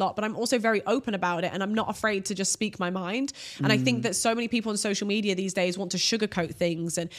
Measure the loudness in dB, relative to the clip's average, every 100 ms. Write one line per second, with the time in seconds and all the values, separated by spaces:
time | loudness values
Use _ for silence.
0 | 2 0 -4 -2 0 2 2 2 2 0
1 | 0 0 0 0 0 -2 0 0 0 0
2 | 0 0 -2 -2 -2 0 -2 -2 -4 -2
3 | -4 -2 -4 -6 -14 -2 2 4 4 2
4 | 0 0 2 2 0 0 0 0 0 0
5 | 0 0 2 0 0 2 0 0 -2 0
6 | 2 2 0 0 -2 0 0 0 -2 -2
7 | -4